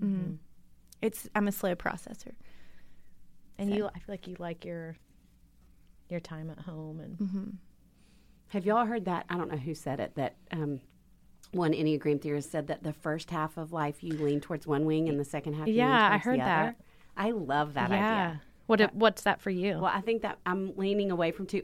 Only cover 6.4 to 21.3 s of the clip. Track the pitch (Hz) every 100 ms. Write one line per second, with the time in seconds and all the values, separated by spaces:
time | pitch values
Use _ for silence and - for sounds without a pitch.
6.4 | 160 156 - 156 156 156 - 170 202 190
7.4 | 202 196 - - - _ - - - -
8.4 | - 202 185 220 226 233 185 170 - 175
9.4 | 165 151 135 156 - 131 107 - 110 -
10.4 | - 165 151 139 - _ - - - -
11.4 | - 185 165 156 156 151 151 147 151 147
12.4 | 139 160 143 151 156 151 165 156 - 170
13.4 | 156 165 156 170 147 147 175 156 147 147
14.4 | 143 160 - 147 156 156 160 143 143 151
15.4 | 151 151 156 220 254 247 214 202 233 254
16.4 | 127 165 226 233 - - - - 202 226
17.4 | 143 143 151 143 123 196 214 220 175 156
18.4 | - - - 220 214 185 220 208 - -
19.4 | - 185 196 160 185 196 190 226 214 -
20.4 | - 190 190 - 190 202 196 175 165